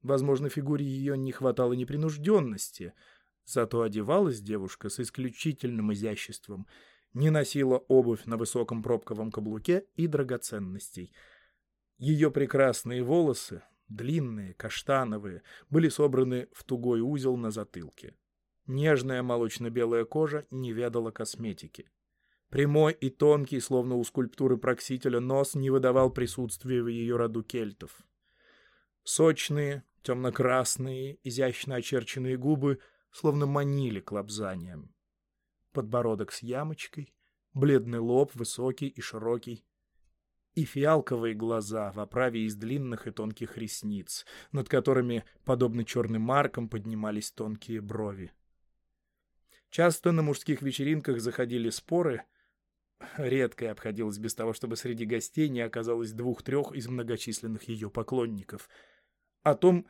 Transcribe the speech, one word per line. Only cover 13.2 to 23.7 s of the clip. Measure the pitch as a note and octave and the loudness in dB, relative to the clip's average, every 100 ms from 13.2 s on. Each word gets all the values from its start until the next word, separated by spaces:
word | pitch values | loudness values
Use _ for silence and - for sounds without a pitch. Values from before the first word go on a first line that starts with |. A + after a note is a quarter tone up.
| D#3 A#2+ - E2+ _ _ _ | 4 0 -6 -14 _ _ _
длинные, | G#2+ A#2+ D#3+ B2+ A2 F#2+ | -8 -2 -2 -2 -6 -10
каштановые, | F2+ A2 - - C3+ B2 G#2+ G2+ F2 - - _ | -10 -8 -6 0 0 0 -4 -6 -12 -16 -20 _
были | D#3 D#3+ | 4 4
собраны | - D3 C3 C3 B2+ B2+ | 4 4 4 2 0 -6
в | - | -16
тугой | - B2 A#2+ A#2 | -6 -2 2 2
узел | A#2+ D3 C3 | 2 0 0
на | B2 A2+ | 0 -4
затылке. | G#2+ G#2 F2+ D#2 - - _ _ _ _ _ - | -6 -10 -12 -14 -16 -20 _ _ _ _ _ -8
Нежная | C3 D#3 C#3+ C3 B2+ | 0 4 4 2 -2
молочно-белая | B2 A#2+ A2+ - A#2+ A#2 A#2 A#2 | 0 0 0 -2 -4 0 2 2
кожа | A2+ D3+ D#3 D3+ C#3+ | 2 0 0 -2 -6
не | C3 B2 | -8 -4
ведала | A2+ A#2+ A#2 A2+ | -2 -2 -2 -4
косметики. | - G#2+ - A2+ F#2+ - - - _ _ _ _ _ _ | -6 -8 -6 -8 -8 -14 -18 -20 _ _ _ _ _ _
Прямой | C3+ C#3+ D3 D#3 | 2 4 6 6
и | D#3+ C3 | 4 -4
тонкий, | - D3 D3 C3+ C3+ | 4 6 6 4 -4
словно | - | 2